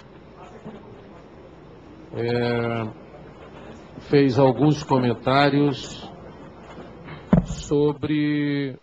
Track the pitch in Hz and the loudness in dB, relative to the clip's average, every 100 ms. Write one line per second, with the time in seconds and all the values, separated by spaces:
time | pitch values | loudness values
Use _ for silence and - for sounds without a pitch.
0 | - - - - - 226 214 190 - - | -20 -20 -20 -20 -20 -18 -18 -18 -18 -20
1 | 196 - - - - - - - - - | -20 -20 -20 -20 -20 -20 -20 -20 -20 -20
2 | - 113 117 120 120 120 117 117 110 - | -12 -4 -2 0 0 0 -2 -2 -6 -8
3 | - - - - - - - - - - | -18 -20 -20 -20 -20 -20 -18 -18 -18 -14
4 | - 143 139 120 135 120 151 147 - 135 | 2 4 6 6 4 6 4 2 2 2
5 | 123 110 131 139 143 143 143 127 - - | 2 0 2 4 4 4 2 0 -8 -14
6 | - - - - - - - - - - | -16 -16 -18 -18 -20 -20 -20 -18 -18 -18
7 | - - - - - - - 147 147 143 | -16 -8 2 4 2 -6 0 2 2 0
8 | 151 151 147 147 147 143 139 127 | -2 0 0 0 0 -2 -4 -8